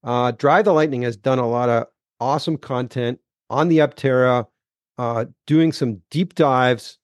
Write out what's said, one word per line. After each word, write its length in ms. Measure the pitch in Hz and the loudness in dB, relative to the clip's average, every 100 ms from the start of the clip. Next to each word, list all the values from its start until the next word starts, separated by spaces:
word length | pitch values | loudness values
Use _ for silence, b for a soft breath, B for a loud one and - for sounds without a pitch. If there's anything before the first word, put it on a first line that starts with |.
Uh, 300 | 127 123 123 | -2 -2 -2
Drive 320 | 117 143 170 208 | 0 2 2 4
the 80 | |
Lightning 280 | 160 156 131 | 2 2 -2
has 160 | 123 104 | -6 -4
done 220 | 135 131 | -2 0
a 100 | 120 | 0
lot 180 | 120 123 | -2 0
of 200 | 117 - _ _ _ | 0 -2 _ _ _
awesome 380 | 123 147 - 156 | -4 -2 -4 -8
content 640 | - 127 123 135 120 123 _ _ _ | -6 -6 -6 -6 -6 -6 _ _ _
on 200 | 123 165 | -2 2
the 100 | 160 | 2
Aptera, 680 | 147 - 135 127 127 123 110 _ _ _ _ - | 2 0 0 2 2 2 -2 _ _ _ _ -8
uh, 260 | 120 117 123 - - | -6 -4 -6 -10 -2
doing 240 | 156 165 | 2 2
some 280 | 151 131 101 _ | 0 -4 -6 _
deep 240 | 151 185 - | -4 -4 0
dives. 640 | 147 127 127 120 - - | 2 4 2 0 -6 -20